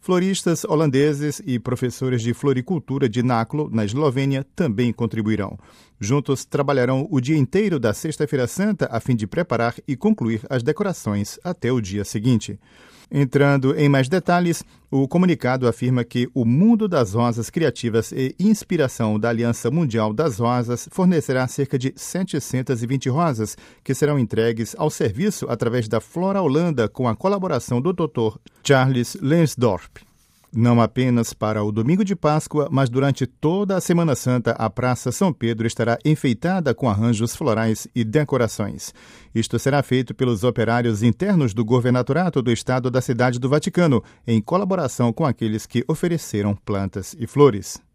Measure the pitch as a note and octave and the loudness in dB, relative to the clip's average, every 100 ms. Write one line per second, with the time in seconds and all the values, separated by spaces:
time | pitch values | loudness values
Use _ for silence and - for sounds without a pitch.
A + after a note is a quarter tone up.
0 | - F3+ F#3 F#3 - E3 - D3+ D#3 C3 | 0 0 2 0 0 -2 0 2 2 4
1 | D3 C#3+ D3 - F3+ B2 G#2+ B2 B2 - | 2 2 -4 -6 -4 -4 -4 -4 -4 -4
2 | C3 B2 A2+ A#2 D3 C3 B2+ F3 - C3+ | -2 -2 -2 -2 0 0 -2 -6 -4 -2
3 | C3+ A2+ A#2+ A#2 A2+ D3 D3+ A2 G#2 A#2+ | 0 0 0 0 0 -4 -2 -2 -2 0
4 | D3+ B2 C#3 C3+ C3+ - E3 G#2 A#2+ A2 | 0 0 0 -2 -6 -4 -2 0 0 0
5 | A#2 A2+ G#2+ G#2+ G2 - - - _ _ | -4 -2 -2 -2 -4 -8 -18 -20 _ _
6 | G2+ C#3+ C#3 C3 - - C#3 C3+ B2 C3 | -2 0 0 -4 -2 -2 0 2 2 0
7 | D#3 D3 A#2+ D#3 C3 F#3+ G#3+ D#3+ A2+ G2+ | 0 -2 2 2 2 2 0 0 0 -2
8 | D#3+ D3 D3+ C#3 B2 - G3+ G3 C3 A2+ | -6 -4 -2 0 -2 0 -2 0 -2 -4
9 | - A#2+ G#2 A#2+ F3 A#2 A#2 - - C3 | 0 -2 0 -4 -2 0 0 -4 -8 -2
10 | G#3 G#3+ A2+ A2+ - B2+ B2 D3+ G3+ E3 | 0 0 0 -2 -2 -2 -2 -2 -2 -4
11 | - G2+ G2+ - F3 F3 A#2 B2+ G2 G2+ | -4 -2 -4 -8 -10 -4 -2 -2 -2 -6
12 | G2 A2+ A2 A#2 - G#2 _ - - - | -4 -2 2 2 0 -14 _ -20 -20 -20
13 | - C#3+ C#3 C#3 C#3+ C#3 C3 C#3+ D3 C#3 | -6 0 2 4 4 4 2 2 4 4
14 | C3 F3+ - F3 F3 D#3+ - _ _ C#3 | 2 0 2 2 2 -2 -6 _ _ -2
15 | C3+ F3 F#3 D#3+ B2 C3 B2 A2+ B2 B2+ | 0 2 2 2 0 2 0 0 0 0
16 | A#2 B2 A#2+ C3+ A#2 C3 G#3+ A3+ G#3+ E3 | 0 -2 -2 0 2 4 4 4 2 2
17 | A2 G#2+ A#2+ A2+ A2 - D#3 - A#2+ A2 | 0 0 0 -2 -4 0 -2 0 -2 0
18 | A2 - C3 - F#3+ A3 - F3 C3 - | -2 -4 -4 0 2 2 0 0 0 0
19 | A2+ G#2+ A#2 A#2 A#2 A2+ A#2+ D3+ D#3 A2+ | -2 0 0 0 0 0 -2 0 0 0
20 | G#2+ A2 D#3+ G2+ A#2 B2 A#2 A#2+ - - | 0 0 -2 0 0 0 -2 -6 -6 0
21 | F#3 E3+ - B2+ B2+ - C#3 C#3 C3 - | 2 2 0 -2 -2 -2 -2 -2 -4 -6
22 | - F3 F#3+ D3 - B2+ B2+ B2 A#2 C3+ | -8 -6 -4 -4 -4 -4 -2 -4 -2 -2
23 | C3+ B2+ E3+ A2+ G#2+ - - _ - C3+ | -2 0 0 0 -4 -6 -20 _ -6 0
24 | D3 D3 A2+ A2 A#2 A2+ A2 - D3+ - | 2 2 0 2 0 0 -6 -2 -4 0
25 | C#3 G2 G3+ - - A#2+ A#2+ B2 A2 A2+ | -4 0 -2 -2 -6 -2 0 -2 0 -4
26 | - E3+ F#3 G3 E3+ C#3 F3 C#3 G#2+ - | -4 -4 -2 0 2 2 2 0 -2 0
27 | B2+ A2 F#3 G3+ F#3 C3+ - B2 D3+ F3+ | -2 0 0 -2 -2 -4 -2 -2 -2 -2
28 | D#3 - A2 - - _ - C#3 C3 B2+ | -2 0 -2 -2 -20 _ 2 4 4 2
29 | A#2 - C3 E3+ D#3+ - A#2+ F2+ - - | -2 -4 0 2 2 2 0 0 -6 -20
30 | _ _ _ _ _ A2+ A#2+ A#2 A2 - | _ _ _ _ _ 2 4 6 4 2
31 | B2+ A#2+ A2+ - G#2+ G#2+ G#2 G#2+ A#2 F#3 | 2 2 0 -4 -2 0 -2 0 2 2
32 | G3+ G3 D3+ D3+ - D3 C#3+ C3+ C3+ B2 | 2 0 2 0 0 -2 0 0 2 2
33 | C#3 C3 B2+ _ D3 F#3 G3+ F#3+ - E3+ | 0 0 -4 _ -2 0 0 -2 2 2
34 | E3 B2+ - B2 A2+ A#2 A2+ - B2 B2+ | 2 0 0 0 0 -2 -2 -2 -2 -2
35 | B2+ A#2+ G3 C#3 A#2 A2+ A2+ - A2+ A#2 | -4 0 0 0 -2 0 -2 0 0 0
36 | D3+ D#3 C#3 A2+ E3+ F#3+ D3+ A2+ B2+ G2+ | 0 0 0 0 -2 -2 -2 0 0 2
37 | A2+ G#2+ A#2+ - D3+ A2 A2+ A2 - B2 | 2 0 -2 -2 -2 0 0 -2 -4 -4
38 | A2+ D3+ D3+ C3 A2+ - G2+ C2+ - - | 0 0 0 0 0 -2 -8 -8 -14 -18
39 | - - - A2+ A2+ A#2 C#3 C#3+ C3 B2+ | -20 -20 -6 -4 -2 -2 0 0 2 0
40 | B2+ - B2+ A2+ A#2+ A#2+ A2 A#2+ A#2+ G#2 | -2 -2 -2 2 0 0 0 2 0 2
41 | A#2 G#2+ F#3+ F#3+ C3 G2+ A2 B2 B2 B2+ | 2 2 2 2 2 0 2 2 2 0
42 | B2 C#3 F3+ C#3+ A#2+ A#2 - B2+ B2 B2+ | 0 0 0 0 0 -2 0 -2 0 -2
43 | B2+ A#2+ B2 B2 B2+ D3 F#3+ F3+ E3+ A#2+ | -2 0 0 0 0 0 0 2 4 2
44 | - _ - A2+ - F3 G3 F#3+ C#3 - | -2 _ 0 0 2 -2 0 -2 -2 0
45 | A#2+ A2 D#3+ A#2 A2+ A2 - A#2 - D#3+ | -2 0 -2 -2 -2 -4 -2 -4 -2 -2
46 | F3+ E3+ - G#2 G2+ G2+ - G2+ G2 G2+ | -2 -2 -4 -2 -2 -2 -4 -4 -4 -6
47 | F#2 - A2 - C#3+ G#2 F#2 - _ | -12 -10 -6 4 4 4 -8 -16 _